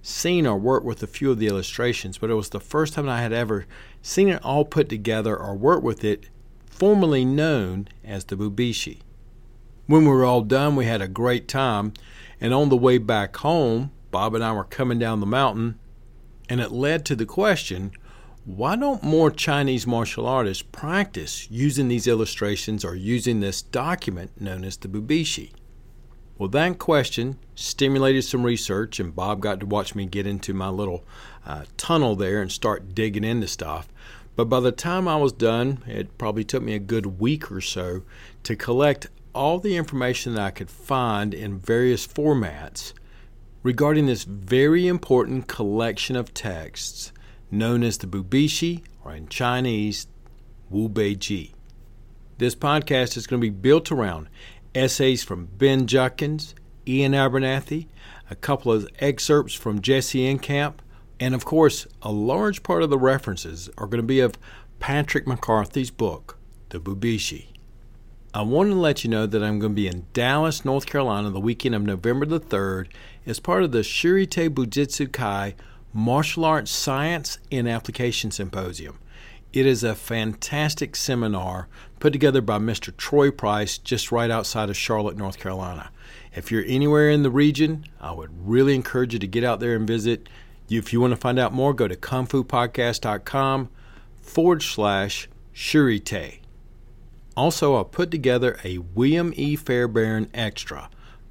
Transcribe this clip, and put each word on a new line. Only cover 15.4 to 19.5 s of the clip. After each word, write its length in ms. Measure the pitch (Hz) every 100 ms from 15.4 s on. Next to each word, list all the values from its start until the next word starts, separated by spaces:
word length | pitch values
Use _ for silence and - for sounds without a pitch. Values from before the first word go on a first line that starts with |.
| 135 107 117 113 - - - - - - -
and 120 | 123
it 100 | 110
led 340 | 117 143 160 151
to 100 | 127
the 120 | 113
question, 640 | - 208 175 - 92 98 - - - - -
why 340 | - 92 127 220
don't 260 | 285 254
more 260 | 143 156 156
Chinese 560 | 156 -